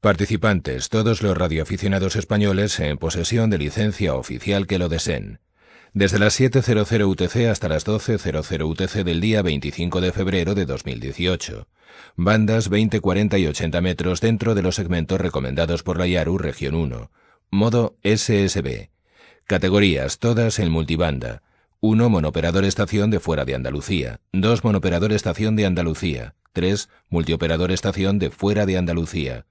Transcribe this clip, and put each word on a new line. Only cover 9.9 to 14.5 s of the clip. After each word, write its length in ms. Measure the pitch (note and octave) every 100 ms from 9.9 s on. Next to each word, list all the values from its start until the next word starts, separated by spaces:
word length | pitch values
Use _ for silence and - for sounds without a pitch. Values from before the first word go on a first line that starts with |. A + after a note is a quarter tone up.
| F2+
de 100 | F2+
febrero 440 | F2 F#2+ F#2+ E2+ G2+
de 100 | E2+
dos 220 | C2 -
mil 120 | A#1+
dieciocho. 680 | B1+ C#2 F2 F2+ - G#1+ - _ _ - - -
Bandas 540 | F2 A2 G#2+ A2 G2
veinte, 320 | G2+ A2 A2
cuarenta 360 | G2 F#2 G#2 G2
y 80 | E2
ochenta 360 | D2 E2 E2+
metros 380 | F2+ F2 F2 F2+
dentro 360 | A2+ A2+ G#2+